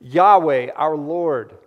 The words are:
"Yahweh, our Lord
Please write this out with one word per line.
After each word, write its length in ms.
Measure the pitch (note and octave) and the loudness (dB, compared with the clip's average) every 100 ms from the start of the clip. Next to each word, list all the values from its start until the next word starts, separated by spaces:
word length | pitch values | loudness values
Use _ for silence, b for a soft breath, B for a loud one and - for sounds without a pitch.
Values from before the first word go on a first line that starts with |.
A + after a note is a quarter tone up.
"Yahweh, 680 | B2+ D#3 G3 G3 D#3+ C3 B2 - | -6 2 4 4 4 -2 -4 -4
our 200 | D#3 D3+ | -4 -4
Lord 600 | C#3+ F3 E3 C3 G2 G#2 | -6 -6 -4 -4 -8 -20